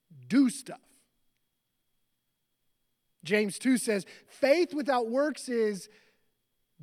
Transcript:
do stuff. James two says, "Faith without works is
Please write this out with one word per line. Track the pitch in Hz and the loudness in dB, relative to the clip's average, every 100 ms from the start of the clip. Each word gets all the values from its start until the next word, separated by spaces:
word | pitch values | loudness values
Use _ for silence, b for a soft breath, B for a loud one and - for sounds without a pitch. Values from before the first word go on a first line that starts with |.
| _ 143 123 | _ -20 0
do | 254 254 | 2 4
stuff. | - - - _ _ _ _ _ _ _ _ _ _ _ _ _ _ _ _ _ _ _ _ _ _ _ _ | 0 -10 -18 _ _ _ _ _ _ _ _ _ _ _ _ _ _ _ _ _ _ _ _ _ _ _ _
James | 151 208 208 - | -2 0 0 -2
two | 254 254 | 0 0
says, | - 202 - B _ | 0 -4 -6 B _
"Faith | - 262 320 349 | -2 2 4 2
without | 294 277 247 226 | -2 -2 -2 0
works | 254 302 254 - | 0 -2 -4 -6
is | 240 214 196 - b b b b _ _ _ _ _ | -2 -2 -4 -10 b b b b _ _ _ _ _